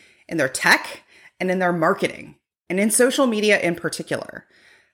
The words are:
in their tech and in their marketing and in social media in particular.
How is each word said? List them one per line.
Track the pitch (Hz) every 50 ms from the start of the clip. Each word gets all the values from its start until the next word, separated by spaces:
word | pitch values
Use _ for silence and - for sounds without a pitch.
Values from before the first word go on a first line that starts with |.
| _ _ _ _ _ -
in | 170
their | 160 131
tech | 131 - - - - - - - - - - - _ _ - - - _ -
and | 185 185
in | 180
their | 185 185 175 175
marketing | 165 156 175 196 - 185 - - - 147 151 - _ _ _ _ _ _ -
and | 180 190
in | 208 220
social | - - 240 269 254 294 277
media | 240 220 214 214 208 202 -
in | - 170 170
particular. | - - 160 - - - - 151 - - - - - - _ _ _ _ _ _ _ _ _